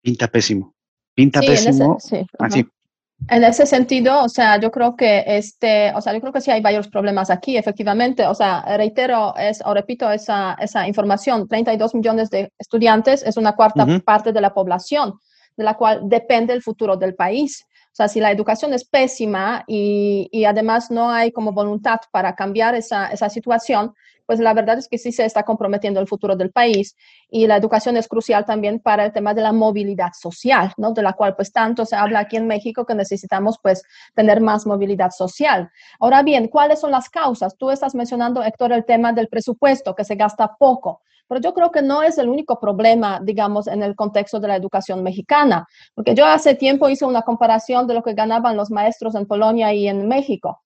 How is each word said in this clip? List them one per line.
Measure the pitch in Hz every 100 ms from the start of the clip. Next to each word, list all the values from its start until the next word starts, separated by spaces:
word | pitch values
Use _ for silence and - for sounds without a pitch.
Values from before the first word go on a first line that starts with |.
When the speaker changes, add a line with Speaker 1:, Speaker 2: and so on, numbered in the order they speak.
Speaker 1:
Pinta | 123 120 117
pésimo. | 117 - 104 95 _ _ _ _
Pinta | - 139 143
Speaker 2:
Sí, | 139
en |
ese, | 143 214
Speaker 1:
pésimo. | 135 - -
Speaker 2:
sí, | - 208 185 -
Speaker 1:
Ah, | 226
Speaker 2:
ajá. |
Speaker 1:
sí. | 202 120 _ _ _ _ _ -
Speaker 2:
En | 233
ese | 233 226 285
sentido, | 262 254 262 247 277
o | 240
sea, | - 226 208
yo | 220
creo | 240 240 240
que | 233 202 -
este, | 208 208 _ 233 214 208
o | -
sea, | 214
yo | 214
creo | 254
que | 269
sí | 269
hay | 226
varios | 214 208 208
problemas | 208 202 202 196
aquí, | 185 - 254
efectivamente. | 214 208 208 208 247 254 175
O |
sea, | 202 202 180 - 208
reitero, | 214 214 254 233 208 -
es, | 202 214
o | -
repito | 202 202 247 226
esa, | 214 214 202 190
esa | - 202 220 185
información, | 202 208 202 277 233 196
treinta | 220 233
y | 220
dos | 220
millones | 233 226 220 214
de | 196 196 _
estudiantes | - 233 226 220 226 262
es | - 214
una | 214
cuarta | 208 220 214
Speaker 1:
Ujú. | 214 185
Speaker 2:
parte | - 220 226
de | 214
la | 196
población, | 202 190 180 - 294 247 202 _ _ _
de | -
la | 214
cual | 220 226 220
depende | 196 233 - 233 233
el | 247
futuro | - 220 214 190
del | 190
país. | 185 180 226 285 - _ _ _
O |
sea, | _ 208
si | 208
la | 214
educación | 202 214 220 302
es | 254 -
pésima | 277 262 262 214 196 196 240 -
y, | 214 208 208 202 202 185
y | 220 214
además | 208 220 226 233
no | 233 233
hay | 233 233
como | 233 214
voluntad | 196 208 208 226 226 -
para | - 190
cambiar | 180 196 202 226
esa, | 240 226 208 196
esa | 214 208
situación, | 202 233 233 - 226 214 - _ _ _
pues | 226
la | 226
verdad | 220 208 226
es | 262
que | 233
sí | 247
se | 233
está | 220 220
comprometiendo | 208 220 202 202 208 196
el | 190
futuro | 196 202 190
del | 185
país | 214 240 208 202 _ _ _ _
y | 226 220
la | 208
educación | 220 220 247 240
es | 220
crucial | 226 226 208
también | 208 214 208 220
para | 226 214
el | 208
tema | 214 208
de | 214
la | 220
movilidad | 220 220 208 202 196 180 -
social, | 170 175 240 262 185 -
¿no? | 214
De | 226
la | 202
cual | 196 202
pues | 196 202
tanto | - 226 240
se | 226 208
habla | 208 214
aquí | 208 220
en | 226
México | 208 214 226 233
que |
necesitamos | 220 190 196 - 196 202 220
pues | 196 185 - - -
tener | - 214 208
más | 220 214 214
movilidad | 202 196 202 185
social. | - 185 - 294 208 170 _ - -
Ahora | 233 269
bien, | 285 277 226
¿cuáles | 302 294 302
son | 302
las | 262 247
causas? | 339 302 226 185 -
Tú | 262
estás | 269 269 269
mencionando, | 240 247 240 247
Héctor, | 220 220 240
el | 233
tema | 226 233 233
del | 233 220
presupuesto, | 233 226 240 277 269 - 185
que |
se | 202
gasta | 202 208 208 214 -
poco, | 277 247 185 - _ _ _
pero | 254
yo | 320
creo | 349 339
que | 339
no | 277 285
es | 311 320
el | 247
único | 269 311 240
problema, | 214 196 220 226 214 185
digamos, | 190 214 208 208 208
en | 202
el | 202 202
contexto | 208 208 202 220
de | 208
la |
educación | 190 190 185 - 185
mexicana, | 185 190 180 294 294 175 175 _ _
porque | - 220
yo | 233
hace | 302 311 311
tiempo | 269 269 277 285
hice | 269
una | 269 247
comparación | 233 233 226 226 226 247 247
de |
lo | 233
que | 233
ganaban | 208 220 226 240 214
los | 208
maestros | 214 214 226 226 214
en | 202
Polonia | 208 220 233 220
y | 208 202
en | 202 202
México. | 262 277 196 180 -